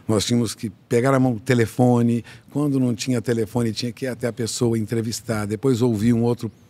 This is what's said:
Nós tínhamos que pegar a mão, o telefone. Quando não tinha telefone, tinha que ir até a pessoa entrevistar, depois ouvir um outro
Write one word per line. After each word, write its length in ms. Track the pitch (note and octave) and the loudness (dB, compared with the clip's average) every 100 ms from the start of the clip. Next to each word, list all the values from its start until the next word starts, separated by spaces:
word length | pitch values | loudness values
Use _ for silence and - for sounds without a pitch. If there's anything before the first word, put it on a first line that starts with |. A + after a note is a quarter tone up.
| - | -2
Nós 160 | G#2+ | 0
tínhamos 300 | - A#2+ A2+ | 2 0 0
que 160 | - A2 - - | -4 -10 -10 -2
pegar 240 | A#2+ B2+ | 0 2
a 80 | C3+ | 2
mão, 140 | C3 | 2
o 60 | A2+ | 0
telefone. 840 | - B2 A2 - B2 A#2+ A#2 A#2 - - - | 0 2 2 2 2 4 2 0 -4 -18 -10
Quando 300 | C#3+ D3 C3+ | -4 -2 0
não 140 | B2+ | 0
tinha 260 | A2+ - B2 | -2 -2 -4
telefone, 520 | A2 A#2 G#2+ A#2+ A2+ | 0 -2 -2 -2 -2
tinha 200 | G#2 A#2+ | -2 -8
que 140 | A2 C3 | -8 -8
ir 20 | |
até 180 | A#2 A#2+ | -6 -6
a 60 | |
pessoa 460 | A2+ A2+ - A#2+ A#2 | -4 -6 -2 0 0
entrevistar, 680 | G#2+ A#2 A2 A2 - A2 | -2 -4 -4 -6 -4 -4
depois 380 | G#2 G#2+ C3+ A#2+ | -2 -2 0 2
ouvir 320 | B2 A2 A2+ | 2 2 2
um 80 | A#2 | 2
outro 280 | A#2 A#2+ A2+ - _ | 2 0 -6 -12 _